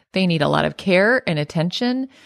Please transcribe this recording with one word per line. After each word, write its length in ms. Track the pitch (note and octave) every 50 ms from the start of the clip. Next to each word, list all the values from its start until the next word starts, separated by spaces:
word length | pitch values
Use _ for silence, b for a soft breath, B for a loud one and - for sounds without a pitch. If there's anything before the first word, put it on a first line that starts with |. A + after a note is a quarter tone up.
| b b -
they 120 | F#3+ F#3+
need 160 | F3+ E3 D#3
a 60 | D3 D3
lot 180 | D3 D#3 D3+
of 120 | D3+ D3+ -
care 460 | - G3 F3+ F3+ G3 A3 B3+ C4 - -
and 100 | E3+ D3+
attention. 720 | D3 - - E3+ D#3 F3+ - - B3 B3 B3 C4 C4 C4 b b b